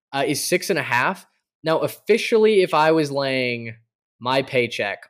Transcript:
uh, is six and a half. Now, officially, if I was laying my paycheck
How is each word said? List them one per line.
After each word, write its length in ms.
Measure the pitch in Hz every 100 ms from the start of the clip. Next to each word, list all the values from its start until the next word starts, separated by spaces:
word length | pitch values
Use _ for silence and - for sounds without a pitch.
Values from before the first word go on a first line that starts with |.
| _
uh, 120 | 139 143
is 200 | 143 -
six 220 | 180 -
and 80 | 160
a 60 |
half. 420 | 117 123 147 185 - _ _ _
Now, 160 | 160 160
officially, 840 | 147 - - 220 - 220 220 202
if 120 | 180
I 180 | 156 156
was 200 | 160 143
laying 640 | 139 135 131 123 117 117 113 _ _ _ _
my 240 | 123 135
paycheck 600 | 131 127 117 - 101 95